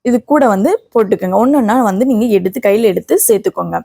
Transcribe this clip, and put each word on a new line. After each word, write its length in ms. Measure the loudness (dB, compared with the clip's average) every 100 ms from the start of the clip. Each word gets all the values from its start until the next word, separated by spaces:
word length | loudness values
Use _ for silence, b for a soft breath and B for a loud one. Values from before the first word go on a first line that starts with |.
இது 240 | -2 -4
கூட 220 | 0 0 2
வந்து 420 | 2 0 -2 _
போட்டுக்கோங்க. 440 | -2 0 -2 -2 0
ஒண்ணொண்ணா 380 | 2 2 2 0
வந்து 240 | 0 0 0
நீங்க 180 | 0
எடுத்து 460 | 2 0 0 -2 0
கையில 100 | 2
எடுத்து 400 | 2 0 -2 -2 2
சேர்த்துக்கோங்க 520 | 0 -2 -6 -6 -6